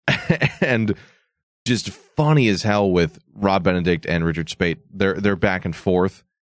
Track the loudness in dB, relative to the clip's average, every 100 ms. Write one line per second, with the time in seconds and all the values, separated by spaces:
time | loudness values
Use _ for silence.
0 | -6 -4 -2 -2 -2 -2 -2 0 0 -4
1 | -8 _ _ _ _ _ -4 -2 -4 -14
2 | _ -2 2 4 4 2 0 0 2 2
3 | 0 -2 _ -4 0 2 2 0 0 0
4 | 0 -2 -2 -2 -6 -2 -2 -2 _ -2
5 | -2 0 -2 0 -2 -2 -6 -6 0 0
6 | 0 -4 _ _